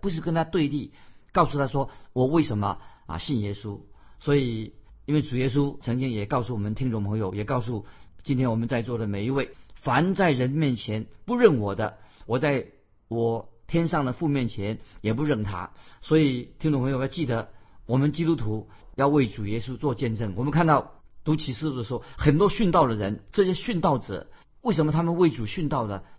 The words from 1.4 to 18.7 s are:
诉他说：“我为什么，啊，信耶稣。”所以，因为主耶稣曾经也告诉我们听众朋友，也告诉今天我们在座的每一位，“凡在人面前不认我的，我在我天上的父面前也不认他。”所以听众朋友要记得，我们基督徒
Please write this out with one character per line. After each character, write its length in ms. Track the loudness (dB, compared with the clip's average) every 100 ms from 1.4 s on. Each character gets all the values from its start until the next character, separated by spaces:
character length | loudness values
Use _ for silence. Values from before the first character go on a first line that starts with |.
| 2
诉 100 | 2
他 80 | 0
说 240 | 0 -2 -6 -6
：“我 140 | 0 4
为 160 | 4
什 160 | 2 0
么， 180 | -2 -4 -10 -20 -12
啊， 100 | -8
信 220 | -4 -2
耶 140 | -2 -6
稣。” 240 | -10 -12 -16 -20 -20 -8
所 160 | 2 2
以， 380 | 2 -4 -8 -14 -20 -14 -2
因 100 | 0
为 80 |
主 120 | 0 0
耶 140 | 0
稣 280 | 2 0 -2
曾 160 | -4 -2
经 140 | -2
也 160 | -4 -2
告 160 | -2
诉 100 | -2
我 60 | -4
们 160 | -4 -2
听 160 | -2
众 120 | -2
朋 140 | -2 -2
友， 160 | -2
也 100 | -4
告 160 | -4 -2
诉 280 | -2 -6 -8 -18 -20 -12
今 140 | -4 0
天 140 | 0
我 40 | 0
们 120 | -2
在 140 | -4
座 180 | -4 -4
的 80 | -4
每 180 | -4 -2
一 40 |
位 220 | -2 -4 -8 -20 -8
，“凡 400 | 0 2 2 2
在 160 | 2
人 180 | 4 0
面 260 | 2 0 0
前 300 | -4 -6 -6 -12 -4
不 120 | 4
认 220 | 6 6
我 160 | 0 -2
的， 220 | -4 -6 -20 -14 -4
我 140 | 0
在 280 | 2 0 -4 -14 _ _ -8
我 420 | -2 0 -2 -8 -18 -4
天 200 | 0 2
上 180 | 0 0
的 80 |
父 140 | -2 0
面 200 | 0 0
前 320 | -4 -6 -6 -10 -6
也 120 | -2
不 100 | 0
认 200 | 0 0
他。” 280 | -2 -6 -10 -14 -20 -10
所 180 | 2 4
以 340 | 4 0 -8 -4
听 120 | 0
众 100 | 0
朋 80 | 0
友 100 | -2
要 80 | -4
记 180 | -4 -2
得， 240 | -2 -4 -14 -20 -14 -2
我 120 | 2
们 140 | 2
基 140 | 2 0
督 100 | 0
徒 340 | 0 -4 -8